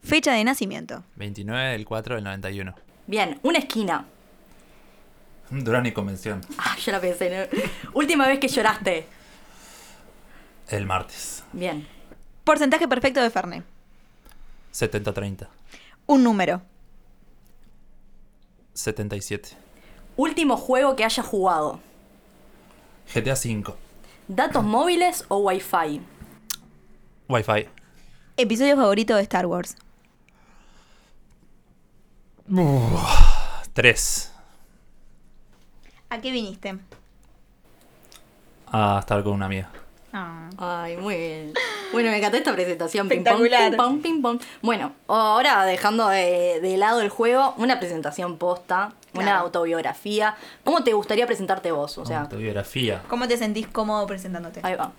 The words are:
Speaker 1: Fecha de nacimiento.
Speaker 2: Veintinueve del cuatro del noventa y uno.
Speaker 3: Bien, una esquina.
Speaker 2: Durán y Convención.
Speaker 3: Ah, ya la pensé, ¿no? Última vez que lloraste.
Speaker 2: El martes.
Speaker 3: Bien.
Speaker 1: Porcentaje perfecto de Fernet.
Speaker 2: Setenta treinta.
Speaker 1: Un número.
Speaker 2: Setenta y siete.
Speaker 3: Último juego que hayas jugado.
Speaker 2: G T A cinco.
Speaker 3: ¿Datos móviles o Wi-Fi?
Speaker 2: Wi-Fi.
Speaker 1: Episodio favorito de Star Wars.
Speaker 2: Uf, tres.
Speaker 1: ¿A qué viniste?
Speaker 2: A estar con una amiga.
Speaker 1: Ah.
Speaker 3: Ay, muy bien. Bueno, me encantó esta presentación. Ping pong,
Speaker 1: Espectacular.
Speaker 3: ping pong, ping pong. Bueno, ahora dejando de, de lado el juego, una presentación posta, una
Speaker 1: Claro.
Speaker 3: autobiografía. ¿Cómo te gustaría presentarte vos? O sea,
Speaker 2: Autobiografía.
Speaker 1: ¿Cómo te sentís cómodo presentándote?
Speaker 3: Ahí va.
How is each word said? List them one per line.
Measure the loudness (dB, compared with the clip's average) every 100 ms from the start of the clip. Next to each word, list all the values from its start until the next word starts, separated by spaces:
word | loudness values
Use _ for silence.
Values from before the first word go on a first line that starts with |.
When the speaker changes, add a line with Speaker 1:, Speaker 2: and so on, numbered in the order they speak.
Speaker 1:
Fecha | 0 0 2
de | 2
nacimiento. | 0 -2 -4 -8 -12 -16 -16 -14
Speaker 2:
Veintinueve | -12 -10 -6 -4 -4
del | -4 -6
cuatro | -8 -6 -8
del |
noventa | -6 -8 -8
y | -8
uno. | -10 -12 -20 _ -6
Speaker 3:
Bien, | -2 -2 -2
una | 0 0
esquina. | -2 -4 -2 -4 -6 -20 _ -20 _ -20 -20 -20 -20 -20 -20 _ -20 -20 -12
Speaker 2:
Durán | -6 0 0 0
y |
Convención. | -4 -6 -8 -8 -8 -10 -6
Speaker 3:
Ah, | -4 -4
ya | -4
la | -2
pensé, | -4 -2 -4
¿no? | -4 -4 -4 -4 -8 -6
Última | -2 2 4 4
vez | 2
que | 0
lloraste. | 2 2 2 -2 -4 -6 -20 -20 -20 -20 -20 -20 -20 -20 -20 -20 -20 -20 -20 -20 -20 -8
Speaker 2:
El | -6 -2
martes. | -4 -6 -12 -12 -14 -14
Speaker 3:
Bien. | -8 -6 -8 -12 -20 -20 -20 -20 -4 2
Speaker 1:
Porcentaje | 4 4 2 2
perfecto | 2 0 2
de | 0
Fernet. | 0 -6 -10 -16 -20 _ -20 -20 -20 -20 -20 -20 -20 -16
Speaker 2:
Setenta | -4 -2 -2 -4
treinta. | -6 -8 -8 -14 -20 -20 -20 -20 -16 2
Speaker 1:
Un | 4
número. | 6 2 0 -2 -6 -20 -20 -20 -20 -20 -20 -20 -20 -20 -20 -20 -20 -20 -20 -20 -20 _ _ _ _
Speaker 2:
Setenta | -6 -6 -4 -6 -8
y |
siete. | -6 -8 -10 -20 -20 -20 -20 -20 -12 -2
Speaker 3:
Último | -2 0 0 0
juego | 2 2 2 2
que |
hayas | 0 0 -2
jugado. | 0 2 2 -2 -6 -16 -20 -20 _ _ -20 -20 -20 -20 -20 -20 -20 -4
Speaker 2:
G | -4
T | -2
A | -4
cinco. | -4 -6 -8 -14 -20 -20 -20 -20 -8
Speaker 3:
¿Datos | -2 0 0
móviles | 2 2 2 2 2 0 -4
o | 0
Wi-Fi? | 0 0 -2 -2 -2 -6 -10 -20 -20 -20 -14 -14 -14 -20 -20 -20 -20 _ -2
Speaker 2:
Wi-Fi. | -2 2 -2 -2 -16 -20 -20 -20 -20 -8 -2
Speaker 1:
Episodio | 0 2 4 6
favorito | 4 4 2 2
de |
Star | 2 0 0
Wars. | -4 -6 -14 -20 _ _ _ _ _ _ -20 -20 -20 _ -20 _ -20 -20 _ -20 -20 _ _ _ _ _ -20 -20 _ -2
Speaker 2:
Uf, | 2 4 4 2 2 8 10 12 10 4 -2 -4
tres. | 4 4 4 -2 -4 -8 -16 -20 -20 -20 _ -20 -20 -20 -20 -20 -20 -20 -20 -20 -20 -20 -20 -12
Speaker 1:
¿A | -8
qué | -4
viniste? | -4 -6 -8 -10 -12 -16 -20 -20 -20 -20 -20 -20 _ _ -20 -20 _ -20 -20 -20 _ -20 _ -4
Speaker 2:
A | 2 2 2
estar | 0 0
con | 0
una | -2 -2
amiga. | -4 -8 -14 -20 -20 -14
Speaker 1:
Ah. | -12 -12 -14 -16 -10
Speaker 3:
Ay, | -6 -6 -6 -8
muy | -6 -4
bien. | -6 -8 -8 -6 -6 -8 -4
Bueno, | 0 0
me | 2
encantó | 2 2
esta | 0
presentación. | 0 -2 -2 -2 -2 0
Ping | 2
pong, | 4 4 4
Speaker 1:
Espectacular. | 4 4
Speaker 3:
ping | 4
pong, | 2 0
ping | -2 0
pong. | 0 -2 -8 -6
Bueno, | -2 -2 -4 -10 -2
ahora | 2 4 4 4 4 4
dejando | 2 2 2 2
de, | 4 2 2 2 0
de | 0 2
lado | 4 2
el | 0
juego, | 0 2 4 4 2
una | 0 0
presentación | -2 -6 -6 -6 -8 -2
posta, | -2 -2 -2 -2 -2 -8 -12
una | -4
Speaker 1:
Claro. | 0 0 0
Speaker 3:
autobiografía. | -2 0 0 -2 -6 -4 0 0 -2 -18 -6 0
¿Cómo | 2
te | 2
gustaría | 2 2 0 2
presentarte | 0 -2 -2 -2
vos? | -2 -4 -8
O | -6
sea, | -6
Speaker 2:
Autobiografía. | -6 -6 -4 -4 -6 -2 -2 -2 -4
Speaker 1:
¿Cómo | -4 -2
te | 0
sentís | -2 -4 -6
cómodo | -4 -2 -2 -2
presentándote? | -6 -8 -10 -10 -8
Speaker 3:
Ahí | -6 -4
va. | -6